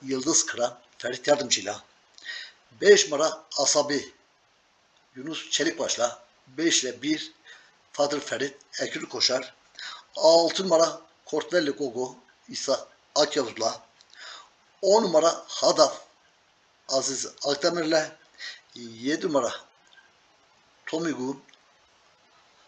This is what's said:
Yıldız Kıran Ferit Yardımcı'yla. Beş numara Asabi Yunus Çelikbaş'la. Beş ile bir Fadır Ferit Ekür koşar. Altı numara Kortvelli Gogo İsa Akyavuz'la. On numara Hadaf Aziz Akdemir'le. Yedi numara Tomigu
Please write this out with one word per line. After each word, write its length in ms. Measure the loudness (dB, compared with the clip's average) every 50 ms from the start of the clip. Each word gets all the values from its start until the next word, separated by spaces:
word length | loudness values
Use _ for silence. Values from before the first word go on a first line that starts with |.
| -8
Yıldız 440 | -6 -6 -4 -2 0 2 2 0
Kıran 320 | 0 -2 -2 -2 -4 -4 -6 -20 _ _ -12
Ferit 300 | -10 -8 -8 -4 0 2
Yardımcı'yla. 540 | 2 2 2 0 -2 -2 -2 -4 -8 -8 -12 _ _ _ _ _ _ -20 -16 -16 -14 -14 -16 -18 -20 _ _ _ -8 4
Beş 300 | 8 8 8 8 6 2
numara 340 | 0 0 0 0 -2 -4 -12 -8 -4 -2
Asabi 540 | 0 2 2 2 2 2 0 -4 -4 -6 -14 _ _ _ _ _ _ _ _ _ _ _ _ _ _ _ _ _ _ _ -18
Yunus 360 | -14 -12 -10 -10 -10 -6 -4
Çelikbaş'la. 720 | -2 0 0 0 -2 -2 -4 -4 -2 0 -2 -2 -2 -6 -18 _ _ _ _
Beş 380 | -14 -6 -2 0 0 2 0 0
ile 180 | -2 -6 -6 -4
bir 300 | -4 -2 -4 -4 -8 -16 _ _ -20 -20 -20 -20 _ _ _ _ _ -2
Fadır 280 | -2 0 0 0 -4
Ferit 360 | -6 -6 -6 -4 -4 -6 -6 -10 _ _ -10 -8
Ekür 280 | -8 -6 -6 -8 -10 -8
koşar. 460 | -4 -2 0 0 0 -2 -4 -8 -16 _ _ _ _ -18 -16 -16 -16 -16 -20 _ -2
Altı 480 | 4 6 6 8 8 6 4 0 -2 0
numara 360 | 2 4 4 4 2 0 -4 -14 -20 _ _ _
Kortvelli 460 | -6 -6 -6 -4 0 0 0 0 0
Gogo 460 | -2 -2 -4 -4 -4 -4 -6 -6 -8 -12 -20 _ _ _ _ -14
İsa 400 | -12 -6 -2 -2 -2 -2 -4 -8 -20 _ _ _ 0
Akyavuz'la. 680 | 0 0 2 0 -2 -4 -4 -4 -6 -4 -6 -6 -8 -12 _ _ _ _ _ -20 -20 -20 -18 -18 -20 -20 _ _ _ _ _ _ _ 2
On 200 | 4 4 6 4
numara 420 | 4 4 4 4 4 2 0 -6
Hadaf 540 | -12 -6 0 2 4 6 6 6 4 4 -2 -14 -20 _ _ _ _ _ _ _ _ _ _ _ _ _ _ _ -4
Aziz 380 | -2 -2 -2 -2 -4 -6 -8 -10 -10 -6 -4
Akdemir'le. 640 | -4 -2 0 0 0 0 0 0 0 2 0 0 -2 -6 -16 _ _ _ -18 -16 -16 -16 -18 _ _ -18
Yedi 520 | -16 -16 -16 -12 -8 -4 -4 -2 -2 -2
numara 260 | -2 0 0 0 -2 -4 -8 -14 -20 _ _ _ _ _ -20 -20 _ _ _ _ _ _ _ _ _ _ _ _ _ _ _ _
Tomigu 540 | -8 -6 -4 -4 -4 -4 -4 -6 -8 -8 -10 -14 _ _ _ _ _ _ _ _ _ _ _ _ _ _ _ _ _ _ _ _ _ _ _ _